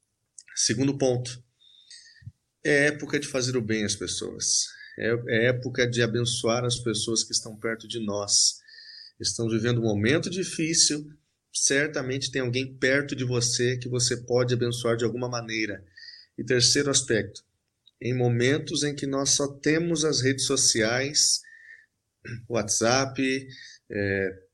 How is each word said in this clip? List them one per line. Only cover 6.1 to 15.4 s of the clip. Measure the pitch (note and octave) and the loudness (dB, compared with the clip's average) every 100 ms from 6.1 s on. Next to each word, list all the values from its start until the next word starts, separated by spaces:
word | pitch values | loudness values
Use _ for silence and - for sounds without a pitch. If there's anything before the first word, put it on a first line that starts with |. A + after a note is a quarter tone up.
| A#2 A#2+ - A#2 A#2+ | 2 0 0 0 0
as | B2 A#2+ | 0 -2
pessoas | A2+ G#2+ - A2+ | -2 -2 -2 -2
que | - | 0
estão | A2+ A#2 G#2+ | -4 -6 -8
perto | A2+ A2+ G#2+ | -8 -6 -8
de | A#2 | -6
nós. | G#2 G2+ G2+ - - - - - - - - - | -4 -4 2 4 4 0 -12 -20 -20 -20 -20 -8
Estamos | A2+ - A#2 | -6 -2 0
vivendo | A2+ A#2+ A#2+ | 0 2 2
um | |
momento | A2+ G#2 A2 E3 F3+ | 2 2 2 2 0
difícil, | F3+ E3+ - D#3 E3 - D3+ D3+ - _ _ _ | -4 -4 -2 0 4 2 2 -8 -18 _ _ _
certamente | - - C#3 D3+ D3+ B2+ C3+ - | -2 2 2 0 -2 -4 -4 -4
tem | C3+ | -4
alguém | B2 B2 C3 C3 | -2 -2 -4 -2
perto | B2+ C#3 C#3+ B2+ | 2 2 0 -4
de | |
você | B2 B2 A#2+ - B2 B2+ | -2 0 0 0 0 -2
que | B2 | -4
você | B2 - A#2+ | -2 0 -2
pode | - B2 B2 | 0 2 2
abençoar | A#2+ A#2+ A#2 A#2 A#2 | 2 0 -2 0 0
de | |
alguma | A#2 A#2+ B2 | 0 -2 -4
maneira. | B2 | -4